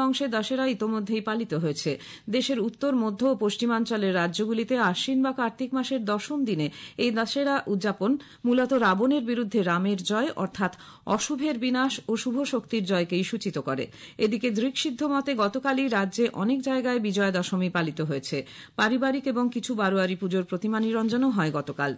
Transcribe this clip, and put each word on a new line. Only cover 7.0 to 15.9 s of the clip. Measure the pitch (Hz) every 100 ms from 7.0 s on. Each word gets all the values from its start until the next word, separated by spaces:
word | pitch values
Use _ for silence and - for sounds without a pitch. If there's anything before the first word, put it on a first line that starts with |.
| 240
দশেরা | 226 226 277 277 277 -
উদযাপন | 196 202 190 196 277 - - 240
মূলত | 247 247
রাবণের | 262 214 190 254 294 233
বিরুদ্ধে | 240 214 226
রামের | 180 175 196 196
জয়, | 180 214 302 -
অর্থাৎ | 185 - 180 - - - -
অশুভের | 208 - 285 302 240
বিনাশ | 254 254 262 - -
ও | 226
শুভ | 254 240
শক্তির | 277 247 - 226 185
জয়কেই | 185 170 180
সূচিত | 190 226 196 151
করে। | 135 135 - - - -
এদিকে | 214 226 247
দৃকসিদ্ধ | 208 262 262 320 233
মতে | 294 277 277 240
গতকালই | 202 262 269 262
রাজ্যে | 269